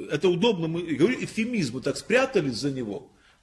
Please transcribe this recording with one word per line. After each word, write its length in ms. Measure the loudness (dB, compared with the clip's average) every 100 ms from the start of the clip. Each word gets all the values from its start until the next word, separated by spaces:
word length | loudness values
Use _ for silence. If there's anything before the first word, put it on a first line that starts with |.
| -6
это 180 | 0 2
удобно, 380 | 4 2 2 0
мы, 140 | -4
я 140 | -2 2
говорю, 260 | 2 2
эвфемизм, 540 | -4 -4 -2 0 -2 -2
мы 60 |
так 160 | -4 -4
спрятались 580 | 0 2 4 2 0 -2
за 160 | -4
него. 380 | -4 -6 -8 -12 _ _ _